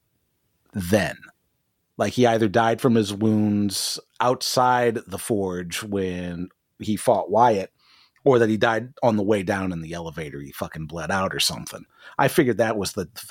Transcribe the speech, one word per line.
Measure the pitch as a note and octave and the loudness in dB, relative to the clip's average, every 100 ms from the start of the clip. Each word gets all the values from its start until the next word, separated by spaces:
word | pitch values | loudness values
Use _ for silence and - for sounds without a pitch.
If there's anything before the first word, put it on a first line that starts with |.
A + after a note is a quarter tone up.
| _ _ _ _ _ _ _ | _ _ _ _ _ _ _
then. | - F2 G#2 E2+ - - _ _ _ _ _ _ - | -8 0 2 0 -6 -18 _ _ _ _ _ _ -4
Like, | G#2+ | -2
he | G#2+ A#2+ | 2 4
either | A2+ A2 | 4 2
died | A2+ A2+ A2+ | 2 2 2
from | C3 A2+ | 2 4
his | G2+ | 2
wounds | G2+ A2 G#2+ G#2+ G#2 G2+ - - - - - | 0 2 2 2 2 0 -2 -6 -8 -10 -2
outside | A#2+ B2+ - - B2+ B2 A#2+ A2+ - | 0 0 0 2 2 4 2 0 -6
the | F#2+ | -8
forge | - G#2+ F#2+ F2+ F2 - | -4 -2 -2 -4 -8 -8
when | G#2+ G2+ F#2 F2+ F2+ F2 F2+ _ _ - | -6 -4 -2 -4 -6 -8 -10 _ _ -10
he | F#2 G#2 | -4 -2
fought | - G#2 E2 | 2 0 2
Wyatt, | G#2 A#2+ G#2 F#2+ _ _ _ _ _ | 4 4 4 -2 _ _ _ _ _
or | D3 B2 | 4 4
that | A2+ | 4
he | A2 | 2
died | A#2 A2+ B2 - | 2 0 -4 -2
on | B2+ G#2+ | 0 2
the | |
way | G2+ G#2+ | 2 0
down | F#2 G2 F#2+ | 0 -2 -4
in | E2+ | -6
the | D#2+ | -8
elevator. | E2+ E2 D#2 D2+ C#2+ | -10 -10 -10 -10 -12
He | C#2+ | -12
fucking | - F2 - D2+ | -10 -10 -10 -10
bled | E2 D#2+ | -8 -4
out | F#2+ F#2+ | -2 -2
or | C#3 | -2
something. | - D3+ - - - _ - - | -4 -4 -12 -16 -18 _ -6 0
I | C#3 | 2
figured | - C3 G#2 | 4 2 2
that | A2+ A2+ | 0 0
was | F#2 | -4
the, | - F2 - - | -6 -8 -10 -12